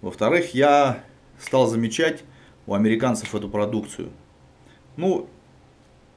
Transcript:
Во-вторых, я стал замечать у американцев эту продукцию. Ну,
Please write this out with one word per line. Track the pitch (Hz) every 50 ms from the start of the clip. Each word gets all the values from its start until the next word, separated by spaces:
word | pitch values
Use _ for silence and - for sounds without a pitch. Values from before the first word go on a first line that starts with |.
Во-вторых, | - 95 92 - 107 113 156 175 - - -
я | 123 135 147 143 143 143 131 117 - - - - _ _ _ - -
стал | - - - 131 127 113
замечать | 113 117 117 113 - - 160 160 - - - - - - - - - _ -
у | - 104
американцев | 101 107 110 110 113 127 127 120 107 - - -
эту | 104 104 98
продукцию. | 98 104 104 101 113 107 - - - - 85 82 - - - _ _ _ _ - _ _ _ - - _ _ _ - -
Ну, | 165 190 180 - - - - - _ _ _ - _ _ _ _ _ _ _ _ _ _ _